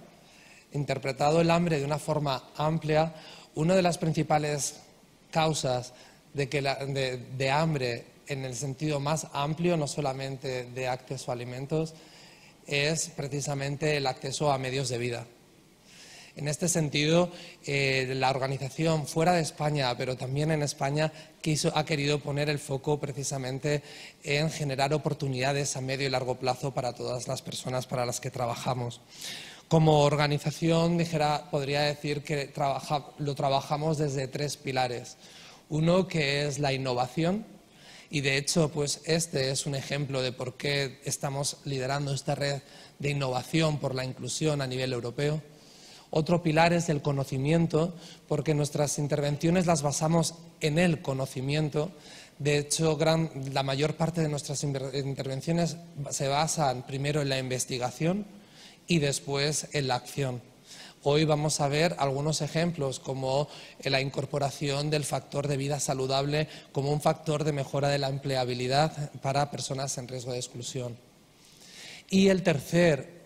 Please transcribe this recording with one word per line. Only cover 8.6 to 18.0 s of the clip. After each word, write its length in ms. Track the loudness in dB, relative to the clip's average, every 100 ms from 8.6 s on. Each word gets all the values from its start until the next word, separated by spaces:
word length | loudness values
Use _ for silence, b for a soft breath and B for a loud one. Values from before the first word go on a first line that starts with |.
| -6 -2 -2 0
más 260 | 0 -2 -2
amplio, 440 | -4 -2 0 2 2
no 120 | 0
solamente 800 | -2 -2 -4 -6 -6 -6 -6 -6
de 200 | -6 -4
acceso 460 | -4 -6 -8 -6
a 20 |
alimentos, 600 | -6 -6 -8 -2 -2 -2 -8 B B B B B B -4
es 420 | 0 0 0 -4 -6
precisamente 800 | -6 -4 -4 -4 -4 -2 0 2
el 100 | 0
acceso 460 | -4 -6 0 2
a 60 | 2
medios 300 | 0 -2 -2
de 100 | -2
vida. 280 | -2 -4 -10 -18 -20 -20 -20 _ B B B B B -8
En 100 | -6
este 220 | -2 0
sentido, 640 | 2 2 2 4 4 4 B B B -4
eh, 460 | 0 2 2